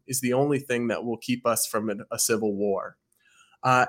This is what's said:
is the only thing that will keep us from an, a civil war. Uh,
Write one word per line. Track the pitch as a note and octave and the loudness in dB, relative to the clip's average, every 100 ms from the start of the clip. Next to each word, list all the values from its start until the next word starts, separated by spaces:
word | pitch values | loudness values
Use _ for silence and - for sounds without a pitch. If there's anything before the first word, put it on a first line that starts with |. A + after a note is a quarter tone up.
| - | -8
is | C3 | -4
the | B2 | 0
only | B2+ C#3+ C#3+ | 2 2 0
thing | C#3 A#2+ A#2+ | 0 -2 0
that | F2 A#2 | -2 -4
will | A2 | -6
keep | - B2 A#2+ | -4 -2 0
us | A2 - | 0 -2
from | A2 G#2+ | -2 -2
an, | G2+ - | -6 -6
a | A2+ | -4
civil | - A2 G#2+ G2 | 0 2 0 0
war. | G#2 F#2+ F#2 - _ _ _ _ _ _ | 0 -2 -4 -14 _ _ _ _ _ _
Uh, | B2+ B2+ | 2 4